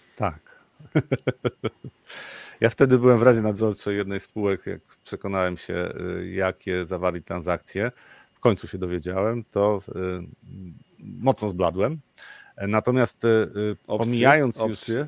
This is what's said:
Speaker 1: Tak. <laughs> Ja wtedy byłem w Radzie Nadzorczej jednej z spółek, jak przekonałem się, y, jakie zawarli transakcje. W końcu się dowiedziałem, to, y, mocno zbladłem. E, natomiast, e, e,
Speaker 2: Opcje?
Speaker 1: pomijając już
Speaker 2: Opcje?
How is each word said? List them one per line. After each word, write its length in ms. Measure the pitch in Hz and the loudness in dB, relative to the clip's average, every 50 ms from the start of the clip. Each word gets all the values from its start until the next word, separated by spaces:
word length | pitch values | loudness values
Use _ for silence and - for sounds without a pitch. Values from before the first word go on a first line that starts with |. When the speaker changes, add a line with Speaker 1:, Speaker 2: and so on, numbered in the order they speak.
| _ _ _ | _ _ _
Speaker 1:
Tak. 260 | - 110 92 76 78 - _ - - _ _ _ - 156 - - | -4 -4 -4 -4 -6 -14 _ -20 -20 _ _ _ -20 -8 -2 0
<laughs> 40 | 160 - - 135 - - 135 - - - 120 - _ - 110 - _ - - - _ _ - - - - - - - - - - - | 0 0 0 -2 -4 -2 -4 -4 -4 -4 -6 -6 _ -8 -8 -8 _ -16 -20 -20 _ _ -20 -18 -18 -16 -16 -18 -18 -18 -20 -4 0
Ja 80 | 110 117 | 0 0
wtedy 280 | - - 139 131 131 | 4 4 4 6 6
byłem 220 | 123 120 127 123 110 | 6 6 6 6 8
w 40 | 117 | 8
Radzie 180 | 127 120 113 | 6 6 6
Nadzorczej 560 | 107 107 101 98 110 110 101 - - 104 101 | 4 0 0 0 0 -2 -2 -2 -4 -4 -2
jednej 220 | 101 101 98 98 95 | -2 -2 -4 -4 -6
z 40 | - | -8
spółek, 420 | - - 107 101 101 98 92 - | -8 -6 -2 -2 0 -2 -2 -4
jak 160 | 104 92 87 - _ _ _ - | -8 -10 -10 -12 _ _ _ -14
przekonałem 540 | - 104 98 - 98 98 95 92 90 90 | -12 -10 -8 -6 -4 0 0 0 0 -2
się, 360 | 87 - - 92 90 90 87 - 87 90 90 90 90 | -4 -8 -6 -6 -4 -4 -4 -6 -6 -8 -6 -6 -6
y, 80 | 90 92 | -8 -6
jakie 560 | 92 95 95 92 90 - - 95 92 90 90 | -4 -2 0 -2 -2 -4 -4 -4 -4 -2 -2
zawarli 380 | 82 95 87 90 90 87 87 - | -4 -4 -2 -2 -2 -2 -4 -6
transakcje. 680 | - 87 90 78 90 87 80 - - - 95 107 123 - _ - - - - - _ _ | -8 -8 -6 -4 -2 -4 -4 -6 -8 -6 -4 -4 -4 -6 _ -18 -20 -20 -20 -20 _ _
W 60 | _ | _
końcu 280 | - 120 101 - - | 2 2 2 2 -2
się 100 | 101 - | -10 -8
dowiedziałem, 680 | 92 92 87 90 87 76 87 92 95 101 110 120 120 110 _ | -8 -6 -4 -4 -4 -6 -4 -2 -2 0 0 -2 -4 -8 _
to, 280 | - 104 101 104 104 98 - | -2 0 2 2 0 -2 -4
y, 40 | - - 92 92 92 90 90 87 - - - - 92 92 95 95 87 82 - - _ _ - | -8 -8 -6 -6 -4 -6 -6 -10 -12 -16 -20 -20 -18 -16 -16 -14 -16 -16 -20 -20 _ _ -20
mocno 500 | - 101 95 92 101 135 127 - 113 104 | -18 -16 -10 0 2 2 2 2 0 -2
zbladłem. 500 | 90 87 90 85 85 92 101 127 160 151 - _ _ - - - - - - - _ - | 0 0 0 0 2 2 0 0 -2 -4 -10 _ _ -20 -20 -20 -20 -20 -20 -20 _ -8
E, 80 | 98 | -4
natomiast, 580 | 101 104 110 - 123 123 131 123 - - - - | 0 0 0 2 2 2 2 2 0 0 0 2
e, 20 | |
e, 200 | 117 110 110 107 - - 104 107 107 104 - _ | 4 4 4 2 0 -2 -4 -4 -4 -4 -6 _
Speaker 2:
Opcje? 100 | - 104 107 113 | -4 -2 -2 0
Speaker 1:
pomijając 500 | 117 123 117 120 131 147 156 143 123 110 - | 0 2 4 6 6 6 6 4 0 0 -2
już 40 | 113 113 107 | -2 -4 -4
Speaker 2:
Opcje? 300 | - - - 113 123 147 | -6 -6 -4 -4 -4 -4